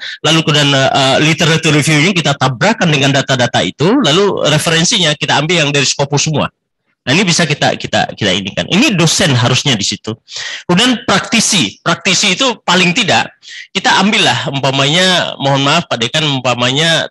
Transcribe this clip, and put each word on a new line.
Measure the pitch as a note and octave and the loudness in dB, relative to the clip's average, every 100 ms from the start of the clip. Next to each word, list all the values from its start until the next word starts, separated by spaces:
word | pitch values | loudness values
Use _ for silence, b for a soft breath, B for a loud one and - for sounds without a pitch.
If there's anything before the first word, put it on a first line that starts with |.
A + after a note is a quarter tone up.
| B B | B B
lalu | D3+ D#3+ | 0 0
kemudian, | D#3+ D3 C#3+ C#3 | 2 2 2 2
eh, | C3+ C#3+ C3+ C3 | 2 2 2 2
literatur | D#3 D#3+ D#3 D#3+ D#3+ | 2 2 2 2 2
reviewnya | D3 C#3+ D3+ D#3+ | 0 2 2 2
kita | F#3 D3+ C3+ | 0 -2 0
tabrakan | C#3 B2 F#3+ A3 F3+ | -2 0 0 0 0
dengan | D3+ C#3 C#3 | 2 2 0
data-data | B2+ C3 A#2+ B2 | 0 0 0 0
itu, | F2+ - D#3+ C4 | -2 0 0 2
lalu | F#3+ D#3 G3+ A#2 - | 2 2 0 0 0
referensinya | D3 E3+ D#3+ E3+ A#3 E3 D3 | 0 0 0 0 0 -2 -2
kita | D3 C3 | -2 -2
ambil | D3+ F3 | 0 0
yang | D3 | 0
dari | C#3+ C3 | 0 0
Scopus | - C#3+ C#3+ - | -2 -2 0 0
semua. | C#3+ F2 - _ _ _ _ - | -2 -4 -8 _ _ _ _ -2
Nah, | D3 | 0
ini | |
bisa | G3+ E3 E3+ | 2 0 0
kita, | D3 C3 - | 0 0 -2
kita, | - G#2+ F2 | -4 -2 -2
kita | - G#2+ | -2 -2
inikan. | G2+ G2 - F2 | -2 -4 -6 -2
Ini | F3 D4+ | 0 0
dosen | F#3+ E3 - F#3 | 2 0 2 0
harusnya | B2+ A#2+ B2+ D3 | 2 2 0 -2
di | A#2 - | -2 -4
situ. | G#2 - A2 _ B B B - | -6 -8 -10 _ B B B -2
Kemudian | F3 B3 B3 - | 0 2 0 0
praktisi, | F#3+ - A3+ - G3 G#2 - | -2 0 -2 0 0 -2 -4
praktisi | - - - E3+ G#3 F#3 | -4 -4 -2 -2 0 0
itu | C4+ A3+ | -2 -2
paling | - F3+ F3+ | 0 2 2
tidak | F3 G3 A#2 - - B B B | 0 0 0 -2 -10 B B B
kita | G3 B3 D3+ | -4 0 2
ambillah | G3 A3 D#3 A#2+ A#2+ | 2 2 0 0 -4
umpamanya, | C#3 C3+ C3+ C#3 E3 F#3 F3 F2 - | -2 0 2 2 2 2 0 -2 -4
mohon | C#3 C#3 | 0 0
maaf | C#3 D#3+ F3 | 2 0 0
Pak | A#2+ | -4
Dekan, | A#2 D#3 D#3 | -2 -2 -2
umpamanya | C3+ B2 A#2+ B2 C3+ E3 D#3+ G2+ | -2 -2 0 0 0 0 0 -2